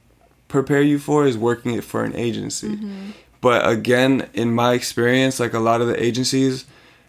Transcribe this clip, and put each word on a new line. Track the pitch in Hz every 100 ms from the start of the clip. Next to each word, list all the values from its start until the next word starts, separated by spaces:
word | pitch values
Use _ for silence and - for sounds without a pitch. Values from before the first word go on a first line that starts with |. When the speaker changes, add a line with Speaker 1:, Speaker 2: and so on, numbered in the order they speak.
| _ _ _ _ -
Speaker 1:
prepare | 143 135 143
you | 147 147
for | - 147 143
is | 113
working | 117 120 123
it | 113
for | - 113
an | 113
agency. | - 120 107 101 - 214
Speaker 2:
Mm-hmm. | 208 214 196 196 208 _ _
Speaker 1:
But | 123 120 85
again, | 113 104 123 131 135 -
in | - 120
my | 117 120
experience, | 123 - - 120 127 131 131
like, | 117
a | 113
lot | 113 117
of | 120
the | -
agencies | 117 120 127 131 135 131 - - - _